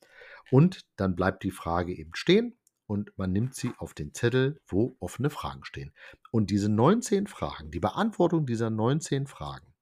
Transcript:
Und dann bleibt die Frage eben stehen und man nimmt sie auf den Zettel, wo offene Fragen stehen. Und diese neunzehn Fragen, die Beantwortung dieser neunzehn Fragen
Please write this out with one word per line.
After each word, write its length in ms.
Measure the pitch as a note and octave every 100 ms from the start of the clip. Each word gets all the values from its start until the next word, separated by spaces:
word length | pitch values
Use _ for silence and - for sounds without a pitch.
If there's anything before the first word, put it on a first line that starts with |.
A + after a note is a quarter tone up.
| _ - - - -
Und 340 | C3 F3+ - - -
dann 180 | F#2+ F2+
bleibt 280 | F#2+ -
die 80 | G2
Frage 440 | - E2+ F2 F2 F2
eben 180 | D#2 -
stehen 420 | - G3 A#3+ - _ _ -
und 320 | G#2 G2+ -
man 140 | F#2
nimmt 240 | F#2+ B2+ -
sie 160 | B2 -
auf 160 | D#2+
den 200 | - D2
Zettel, 480 | - A#2+ B2+ C3+ D3+ -
wo 280 | F#2 B2+ -
offene 300 | F2 - C3
Fragen 340 | - D#2 C2+ -
stehen. 280 | - C#2 - - - -
Und 200 | A#2 F#2+
diese 180 | G2+ G#2
neunzehn 580 | G#2 C3+ A#3 - G3 G3+
Fragen, 440 | - D2+ - D2+
die 80 | E2
Beantwortung 640 | G#2 - A3 - E3+ E3 C3+
dieser 240 | A2+ A2+
neunzehn 560 | A2 A#2 D3+ - C#3 C#3
Fragen 480 | - D2 C#2 - _